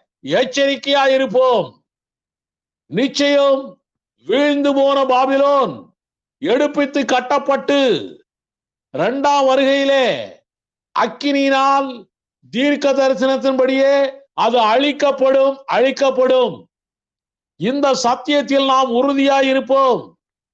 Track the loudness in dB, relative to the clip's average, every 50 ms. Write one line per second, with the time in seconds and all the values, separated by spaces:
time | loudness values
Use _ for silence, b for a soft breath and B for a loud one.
0 | _ _ _ _ -6 -2 -2 -2 -2 -2 -2 0 0 0 -2 -2 -2 -2 0 2
1 | 2 2 2 0 0 0 0 2 2 2 2 0 -2 -4 -10 _ _ _ _ _
2 | _ _ _ _ _ _ _ _ _ _ _ _ _ _ _ _ _ -8 -4 -2
3 | -2 -2 -2 -2 0 2 2 2 2 2 2 0 -2 -8 -16 _ _ _ _ _
4 | _ _ _ _ _ -2 0 0 2 0 0 0 0 0 0 2 2 2 2 0
5 | 0 0 2 2 2 2 2 2 2 2 2 2 0 -2 -4 -10 -16 -20 _ _
6 | _ _ _ _ _ _ _ _ -4 -2 0 0 0 0 0 -2 -2 -2 -2 -4
7 | -2 0 -2 -2 0 0 -2 -2 0 -2 -2 -2 -2 0 0 2 2 0 0 -2
8 | -6 -10 -18 -20 _ _ _ _ _ _ _ _ _ _ _ _ _ _ -6 -4
9 | -4 -2 -2 -2 0 0 2 2 2 2 2 2 2 2 2 0 0 0 0 2
10 | 0 0 -2 -4 -8 -12 -16 -20 _ _ _ _ _ _ _ _ _ _ -4 -2
11 | -2 -2 -4 -4 -4 -2 0 0 0 0 0 0 2 2 0 0 -2 -4 -10 -14
12 | -20 _ _ _ _ _ _ _ _ _ -6 -2 0 0 0 0 0 0 0 2
13 | 0 0 0 0 0 -2 -2 0 -2 -2 0 0 0 0 2 2 2 2 2 2
14 | 0 -2 -4 -10 -20 _ _ -2 0 0 2 2 2 2 2 2 0 0 0 0
15 | 0 -2 0 2 2 2 2 2 2 0 -2 -4 -6 -4 0 0 0 0 0 0
16 | 0 0 2 2 2 2 2 2 0 -2 -4 -8 -16 _ _ _ _ _ _ _
17 | _ _ _ _ _ _ _ _ _ _ _ -6 -4 -4 -2 0 0 0 0 0
18 | 0 -2 -2 -2 -2 -2 -2 -2 0 0 0 0 2 2 2 0 0 0 0 0
19 | 0 0 0 0 0 2 2 2 2 2 0 -2 0 0 0 2 2 2 0 -2
20 | -4 -10 _ _ _ _ _ _ _ _